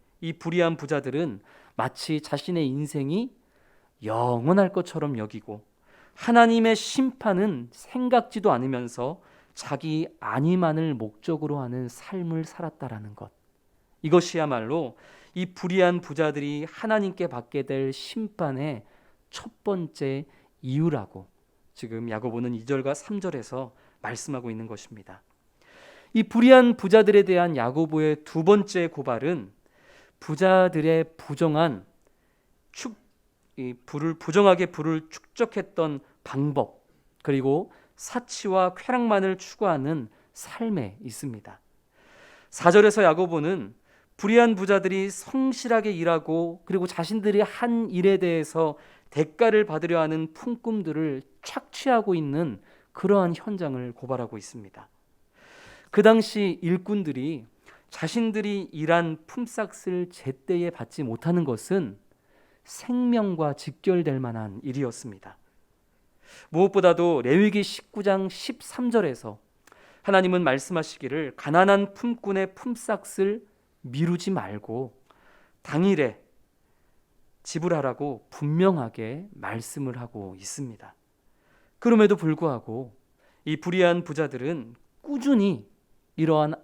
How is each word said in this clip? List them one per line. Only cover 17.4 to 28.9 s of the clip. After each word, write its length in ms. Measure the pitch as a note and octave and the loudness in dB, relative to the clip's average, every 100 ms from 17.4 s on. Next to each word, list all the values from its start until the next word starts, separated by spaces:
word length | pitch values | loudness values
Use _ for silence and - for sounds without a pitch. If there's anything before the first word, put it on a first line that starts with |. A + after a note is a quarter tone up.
| - C#3+ | -8 -6
될 280 | C3+ C3+ C3+ | -4 -4 -4
심판의 920 | C3+ - A3+ G#3+ - D3+ C3 D3+ A#2 - _ _ _ _ | -6 -10 -10 -8 -4 -4 -4 -6 -8 -14 _ _ _ _
첫 320 | - - _ | -18 -18 _
번째 640 | G#3 F#3+ D3+ - C#3 C3+ D3+ _ _ _ | -4 -4 -4 -6 -6 -6 -10 _ _ _
이유라고 640 | B2+ C#3 E3 C#3 F#2+ F#2+ F#2+ _ _ _ _ | -4 0 0 0 -6 -16 -20 _ _ _ _
지금 360 | - A2+ A2+ A#2 | -16 -12 -10 -6
야고보는 440 | A2 B2 A#2 B2 | -6 -4 -4 -4
이 120 | A2+ A#2 | -6 -4
절과 280 | C#3 C3+ | -2 -2
삼 260 | D3+ - G#3 | -6 -6 -8
절에서 540 | F#3 C#3+ - B2+ B2 _ _ _ | -6 -8 -10 -10 -10 _ _ _
말씀하고 500 | G#2 A#2 - C3 A#2+ | -12 -10 -8 -8 -8
있는 160 | A2 A2+ | -10 -12
것입니다. 560 | G#2 - G#2+ - - _ _ _ _ _ - - - _ | -14 -18 -20 -20 -20 _ _ _ _ _ -20 -20 -20 _
이 100 | A3 | -2
불의한 540 | - A3+ B3 B3+ A#3+ - | 0 6 10 10 10 4
부자들에 460 | F#3+ A3 G3+ G#3 | 6 6 8 6
대한 340 | F#3 F3+ F3 C#3 | 6 4 2 0
야고보의 640 | A#2+ C#3+ D#3+ D#3 D#3 D3+ | 0 0 0 2 0 0
두 200 | - D#3+ | -4 0
번째 440 | D#3+ G#3 G3+ F3+ | 4 4 4 -2
고발은 640 | E3 | -2